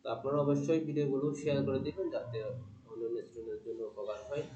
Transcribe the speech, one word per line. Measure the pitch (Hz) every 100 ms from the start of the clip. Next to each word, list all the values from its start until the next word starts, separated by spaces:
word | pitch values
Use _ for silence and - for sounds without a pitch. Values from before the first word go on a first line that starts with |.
তো | 117
আপনারা | 117 139 147
অবশ্যই | 143 143 - 160
ভিডিওগুলো | 147 143 139 135 147
শেয়ার | 139 151 139 139
করে | 135
দিবেন | 143 190 170
যাতে | 123 117 113
অন্যান্য | 107 - 101 - 113 113 117 117
স্টুডেন্টদের | - 117 113 104 117
জন্য | 113
উপকার | 107 104 104 104 -
হয়। | 143 -